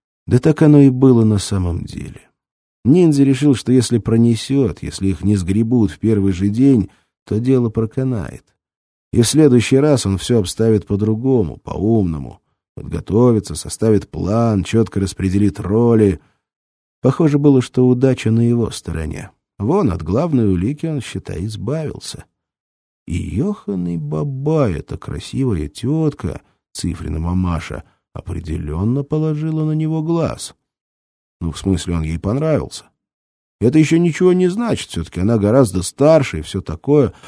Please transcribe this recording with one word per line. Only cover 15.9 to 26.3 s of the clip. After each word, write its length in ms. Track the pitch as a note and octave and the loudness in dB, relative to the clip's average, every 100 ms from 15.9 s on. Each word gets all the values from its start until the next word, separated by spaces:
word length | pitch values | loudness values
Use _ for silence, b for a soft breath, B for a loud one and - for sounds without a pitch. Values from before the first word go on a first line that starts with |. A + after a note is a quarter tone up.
| A2+ G#2 E2+ _ _ _ _ _ _ _ _ | 4 4 0 _ _ _ _ _ _ _ _
Похоже 380 | C3 - D#3+ C#3+ | -2 2 2 4
было, 240 | D3 C3+ | 4 4
что 240 | B2 - B2+ | 2 0 2
удача 440 | B2 C3+ B2 - | 4 2 0 0
на 100 | A2+ | 2
его 300 | A#2 A#2+ A2 | 2 0 -2
стороне. 600 | - - E2 D#2+ E2+ F#2+ _ _ _ | -6 -10 -8 -8 -10 -14 _ _ _
Вон 320 | G#2+ F#3+ D3+ | -2 0 0
от 100 | F2 | -2
главной 500 | D#2+ G#2 E3+ C3+ G#2+ | -2 -2 0 0 2
улики 340 | F2+ G2+ D3 E3 | 0 -2 -4 -6
он, 140 | D3 | -6
считай, 440 | - - - F#2 | -8 -10 -10 -8
избавился. 800 | G2+ G#2+ G2 D3+ D3 - - - - _ _ _ _ _ _ _ - | -8 -8 -8 -6 -8 -10 -14 -16 -20 _ _ _ _ _ _ _ -8
И 80 | |
еханый 840 | F2+ F2 F#2+ F#3 G#3 - G3 F3 E3+ | -6 -4 -4 -4 -6 -8 -6 -4 -6
бабай, 760 | D3 D#3 D3 C3 C#3+ D#3+ B2 | -6 -6 -6 -6 -2 0 0
эта 220 | D2+ - - | -2 -8 -12
красивая 720 | - D2+ - A#2+ C3 F2+ D2 | -10 -12 -8 -4 -2 -2 -6
тетка, 720 | - A#2+ D#3 D#3 - F2 | -6 -4 -2 -2 -4 -8